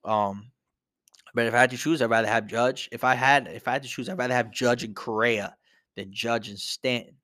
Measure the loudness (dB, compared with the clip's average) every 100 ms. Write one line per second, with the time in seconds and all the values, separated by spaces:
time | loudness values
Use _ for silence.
0 | 0 0 0 -4 -16 _ _ _ _ _
1 | _ _ -6 -2 2 4 4 2 -2 2
2 | 4 4 4 0 0 0 0 0 -10 -2
3 | 0 4 4 4 2 -8 -4 -4 -4 -10
4 | -8 -4 0 0 0 0 2 2 -4 -10
5 | -4 0 2 2 -4 -12 _ _ _ -14
6 | -12 -6 -2 -2 -4 -12 -10 -4 -2 -2
7 | -6 _